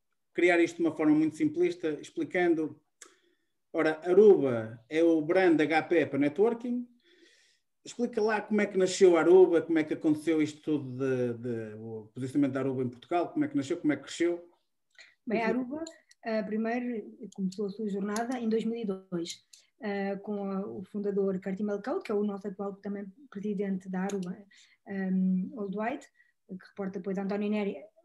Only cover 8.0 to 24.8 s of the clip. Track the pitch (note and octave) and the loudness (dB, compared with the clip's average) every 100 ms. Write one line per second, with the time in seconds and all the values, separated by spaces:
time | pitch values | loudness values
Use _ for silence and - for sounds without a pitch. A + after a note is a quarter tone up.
8 | A#3+ A#3+ G#3+ G#3+ G#3 G#3 G3+ F#3+ F#3 - | -6 -2 0 0 0 0 0 2 0 6
9 | F#3+ E3+ D#3 F#3 F3+ E3 D#3+ D#3+ D#3 D#3+ | 8 8 8 10 10 6 2 0 0 0
10 | E3 D3+ - D#3+ D3 - - D3+ C3 B2 | 0 0 2 2 0 -2 -4 -4 -4 -4
11 | C3+ B2+ B2 A2+ B2 A#2 A2 G#2+ A2+ A2 | -2 0 0 -2 -6 -6 -8 -12 -12 -12
12 | G#2+ - B2+ D3 C#3 C3 C3+ B2+ B2 - | -12 -10 -4 0 0 0 -2 -2 -4 -6
13 | - F3 E3+ D#3 D3+ C#3+ C3+ E3+ D3+ C#3 | -4 -2 -2 -2 -2 -2 -4 -2 0 -2
14 | - - E3+ F3 - _ _ _ _ - | -4 -2 -2 -2 -8 _ _ _ _ -20
15 | - _ - G#3+ A3+ A#3 B3 D4+ E4 - | -20 _ -6 -2 -2 -2 -4 -8 -10 -14
16 | _ _ A#3+ A3 G3 G#3+ A3 A#3+ B3 A3+ | _ _ -6 -6 -4 -4 -4 -4 -6 -8
17 | - - G3+ - F#3+ G3 G3+ G3 G#3+ G3 | -10 -16 -16 -6 -6 -4 -8 -6 -6 -4
18 | G3+ G#3+ A#3+ B3+ A3+ A3 A3 A#3 G#3 F#3+ | -4 -4 -4 -4 -2 -2 -2 -4 -6 -8
19 | - F3 E3+ - _ - _ _ G#3+ G3+ | -8 -8 -8 -12 _ -20 _ _ -8 -6
20 | G3 G3 G3 G#3 G3 G3 G#3 A#3 F#3+ G#3 | -4 -6 -6 -6 -4 -6 -6 -10 -10 -8
21 | G3+ G3 G3 F#3 G3 F#3+ G#3 G3+ A3 F4+ | -4 -2 -2 -2 -4 -6 -4 -4 -4 -6
22 | - G#3 G#3 G3 G#3 F#3+ G3+ F#3+ G3+ G3+ | -4 -2 -2 -4 -8 -8 -8 -10 -10 -10
23 | G3+ A#3 D4 G3+ G#3 G3 G3 F#3+ F#3+ F#3 | -12 -18 -18 -10 -6 -4 -4 -4 -6 -6
24 | F#3+ G3+ F3 - - - - _ | -4 -4 -6 -10 -14 -20 -20 _